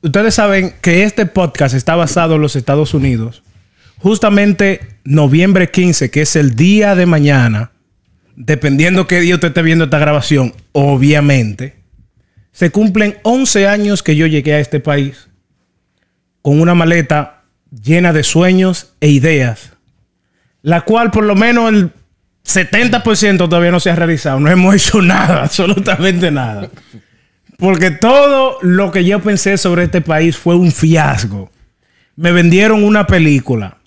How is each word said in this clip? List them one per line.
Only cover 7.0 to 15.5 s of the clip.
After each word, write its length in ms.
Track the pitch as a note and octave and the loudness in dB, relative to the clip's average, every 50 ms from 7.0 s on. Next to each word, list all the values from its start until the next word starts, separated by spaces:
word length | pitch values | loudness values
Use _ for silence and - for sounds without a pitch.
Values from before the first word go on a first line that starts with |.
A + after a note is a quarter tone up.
| F3+ | 2
mañana, 680 | F3 E3 D3+ C#3+ C#3+ C#3+ C3 A#2+ A2+ A2 G#2+ A#2 - _ _ _ _ _ _ _ _ _ _ _ _ _ | 2 2 2 2 2 2 2 2 0 -2 -4 -6 -8 _ _ _ _ _ _ _ _ _ _ _ _ _
dependiendo 680 | - A#2+ D3+ D3+ D3 - C#3+ C#3 C#3 D#3+ F3+ F#3 F#3+ F#3 | -10 -4 -4 -4 -2 0 -2 0 2 2 2 2 0 0
qué 140 | - F3+ F3 | 0 0 0
día 160 | F3 E3+ F3+ | 2 0 0
usted 120 | E3+ F3 E3+ | 0 -2 -2
esté 140 | C3 F3 | -2 0
viendo 220 | E3 D#3+ E3 E3 D#3+ | 0 2 2 0 0
esta 140 | C#3 D#3 D3 | 0 0 0
grabación, 540 | D3+ D3+ D3+ C#3+ A#2 - D#3 C#3 B2+ A#2+ - - _ _ | 0 0 0 -2 0 0 0 0 0 -2 -6 -12 _ _
obviamente, 1040 | _ C#3+ C#3 C#3+ C#3+ C3 C3 C#3+ D3+ D3 C#3+ C#3+ C#3 C3 A2+ G#2+ G2+ - B2 C#3 _ _ _ _ _ _ _ _ _ _ _ _ _ _ _ _ | _ -2 0 0 2 2 2 2 2 2 2 2 2 0 0 -2 -6 -10 -14 -16 _ _ _ _ _ _ _ _ _ _ _ _ _ _ _ _
se 180 | _ - F3+ E3 | _ -2 -2 0
cumplen 460 | - G#3 A3 G#3+ F3+ G#3+ G#3 G#3 G3+ - | 0 0 0 0 0 0 -2 -2 -4 -4
once 440 | _ G#3+ A#3+ C4 C4+ - - G#3 G3 | _ -2 0 0 0 0 0 0 0
años 360 | G3 G#3 G#3 G#3 G3+ G3+ F3+ | 0 0 -2 -2 -2 -4 -2
que 120 | - - D3+ | -2 -2 0
yo 120 | D3+ E3 | 0 0
llegué 260 | D#3+ D#3 D3 C3 D3+ D3 | 0 -2 -2 -2 0 -2
a 60 | D3+ | -2
este 180 | C#3+ - - D3 | -2 -2 -6 -6
país 500 | - D#3 C#3+ C#3+ C#3 C#3 C3 - _ _ _ _ _ _ | -4 -2 -2 -2 -4 -6 -8 -16 _ _ _ _ _ _